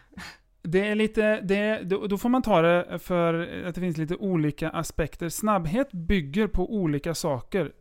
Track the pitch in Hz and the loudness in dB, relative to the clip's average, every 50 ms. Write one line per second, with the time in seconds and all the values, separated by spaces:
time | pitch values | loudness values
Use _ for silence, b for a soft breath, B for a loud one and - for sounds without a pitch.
0 | - _ - - B B B B B _ _ _ - 170 160 190 202 214 214 214 | -18 _ -20 -18 B B B B B _ _ _ -4 0 0 2 2 2 2 2
1 | 220 214 214 220 214 214 214 220 202 180 196 202 208 214 220 - 190 170 - - | 2 2 2 2 2 2 2 2 0 0 0 2 2 0 0 -2 -2 -2 -2 -2
2 | - 196 202 196 - 240 247 254 240 220 202 165 160 170 175 175 175 - 180 170 | -2 -2 -2 0 2 2 2 2 2 4 4 6 6 6 4 4 2 -2 -6 -8
3 | - - 185 175 170 170 165 165 170 - - - - 180 165 175 180 180 156 160 | -4 -2 0 2 2 2 2 0 -2 -4 -6 -8 -6 -6 -6 -4 -4 -4 -2 -2
4 | 156 151 180 - 208 196 185 165 151 151 - - 160 156 - 170 156 - - - | -4 -4 -4 -4 -2 0 0 2 2 0 0 -2 -4 -4 -4 -4 -6 -4 -4 -4
5 | 160 - - - 175 170 - - 208 214 214 185 165 147 175 247 269 - - 175 | -4 -4 -4 -6 -8 -6 -6 -2 0 2 2 2 0 0 0 0 0 -2 -4 -4
6 | 160 170 208 190 143 139 143 208 220 202 - 180 185 - 233 208 180 156 143 143 | 0 2 2 2 0 0 0 0 0 2 2 0 0 0 0 0 0 0 0 0
7 | - 165 156 - - 160 139 120 - - - 196 151 143 - _ | -2 -4 -4 -2 -2 -2 -2 -2 -4 -4 -2 -2 -2 -2 -6 _